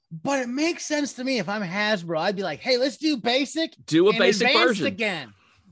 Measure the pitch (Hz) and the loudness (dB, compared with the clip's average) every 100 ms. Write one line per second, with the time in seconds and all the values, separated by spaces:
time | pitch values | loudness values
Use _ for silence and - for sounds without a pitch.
0 | - 160 277 277 240 262 330 - - 294 | -18 -8 -2 -2 -2 -2 -2 -2 -4 -2
1 | 277 - 254 247 170 214 180 196 208 214 | -2 -4 -4 -2 -2 -4 -4 -2 0 0
2 | 170 160 185 196 180 143 233 247 269 - | -2 -2 -2 -2 -4 -4 -2 0 0 -2
3 | 311 269 226 254 269 311 320 - - 156 | -2 -2 0 0 0 -2 -4 -6 0 4
4 | 196 202 190 208 240 - - 208 - 185 | 4 6 4 4 4 4 4 2 -2 -2
5 | 214 165 117 - _ _ _ | -4 -4 -10 -18 _ _ _